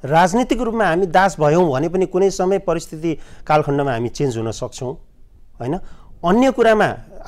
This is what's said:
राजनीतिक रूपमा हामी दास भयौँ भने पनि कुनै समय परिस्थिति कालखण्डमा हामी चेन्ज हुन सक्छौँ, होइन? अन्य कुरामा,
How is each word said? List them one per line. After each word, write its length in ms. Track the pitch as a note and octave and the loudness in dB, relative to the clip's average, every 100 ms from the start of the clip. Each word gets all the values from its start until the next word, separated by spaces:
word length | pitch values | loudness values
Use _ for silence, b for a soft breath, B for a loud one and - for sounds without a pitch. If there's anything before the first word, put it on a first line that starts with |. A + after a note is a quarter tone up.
राजनीतिक 560 | C3 D#3+ F3+ G#3+ B3+ A#3+ | 2 2 4 2 0 0
रूपमा 260 | B3 A3+ G3 | -2 0 0
हामी 200 | E3 F#3+ | 2 2
दास 300 | F3+ F#3+ - | 2 2 2
भयौँ 320 | D3 D#3+ F3+ | 2 4 2
भने 160 | C3 E3 | 0 -2
पनि 180 | F3+ F#3 | 0 0
कुनै 240 | F3+ G3 | 2 0
समय 280 | F#3 F#3 G3 | 0 -2 0
परिस्थिति 600 | F#3+ E3 - D#3+ E3+ D3+ B B - | -2 -4 -6 -8 -6 -6 B B 0
कालखण्डमा 460 | D#3 D3 C#3+ C#3+ | 0 2 0 0
हामी 160 | A#2 A#2+ | -2 -4
चेन्ज 300 | - C#3+ A2+ | -2 -2 -2
हुन 120 | A2+ | -6
सक्छौँ, 440 | G#2+ B2 - B2+ D3+ - _ - - - - | -6 -10 -10 -10 -10 -16 _ -20 -20 -20 -12
होइन? 140 | A#2 F3 b b b - | -6 -6 b b b -6
अन्य 260 | E3+ G#3 C4+ | 0 4 4
कुरामा, 460 | B3 A3+ G#3+ E3+ G2+ - - | 4 4 4 2 -2 -14 -18